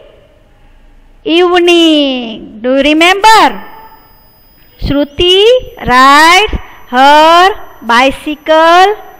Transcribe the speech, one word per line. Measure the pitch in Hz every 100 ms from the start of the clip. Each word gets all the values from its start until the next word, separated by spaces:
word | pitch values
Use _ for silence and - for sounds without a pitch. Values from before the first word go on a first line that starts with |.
| - _ _ _ _ _ _ _ - _ _ _
evening. | - 330 359 359 349 339 330 302 277 254 233 220 - 214
Do | 247 269
you |
remember? | 277 311 339 392 427 440 269 196 - - - - _ _ _ _ _ _ _ -
Shruti | - 285 294 - 359 381 440 508 - - 233
rides | 247 269 285 320 370 427 - - - -
her | 247 277 302 320 339 370 427 - -
bicycle | 226 233 262 - 302 294 - 311 330 349 381 427 -